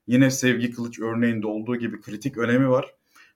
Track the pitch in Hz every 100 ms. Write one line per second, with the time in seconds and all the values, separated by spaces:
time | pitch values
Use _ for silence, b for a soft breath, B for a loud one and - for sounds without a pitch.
0 | - 123 135 131 127 117 120 117 117 -
1 | 113 113 120 113 107 110 110 123 117 104
2 | - 104 139 113 117 123 135 127 - _
3 | b b b